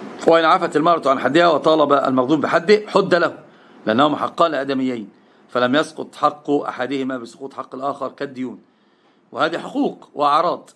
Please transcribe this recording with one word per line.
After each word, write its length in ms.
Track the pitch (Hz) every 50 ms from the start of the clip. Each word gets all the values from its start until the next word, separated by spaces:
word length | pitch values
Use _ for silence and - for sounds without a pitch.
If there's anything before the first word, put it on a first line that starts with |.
| - - - - -
وإن 180 | - 165 165 165
عفت 320 | 160 170 185 175 160 -
المرأة 340 | 151 151 170 170 156 - 135
عن 80 | 135 127
حدها 300 | - 131 135 165 170 175
وطالب 440 | 160 139 - 165 156 156 147 135 143
المغذوف 480 | 139 - 135 131 131 127 123 160 147
بحده 420 | 123 117 - 165 175 175 208 208 208
حد 280 | - - 190 196 175 175
له، 240 | 170 170 147 - - - - - _ _ _ - - -
لأنهما 300 | 107 110 120 143 151 147
حقان 340 | - 113 120 - - 170 170
لآدميين، 600 | 151 131 139 139 139 131 131 127 123 117 104 101 _ _ _ _ _ _ _ _
فلم 260 | - 123 123 123 127
يسقط 400 | 151 156 151 - - 117 - -
حق 360 | - - 151 151 - _ -
أحدهما 680 | 143 143 - - 104 - 127 123 143 135 135 127 135 127
بسقوط 360 | 117 117 - - 135 135 -
حق 200 | - 127 - -
الآخر 340 | 131 131 143 135 135 135 123
كالديون، 520 | - - 143 139 131 123 127 123 104 - _ _ _ _ _ _ _ _ _ _ _ _ _ _ -
وهذه 260 | 117 139 165 165 -
حقوق 520 | - - - 269 277 190 - - - _ _
وأعراض. 560 | 139 147 143 143 156 170 175 147 113 - - _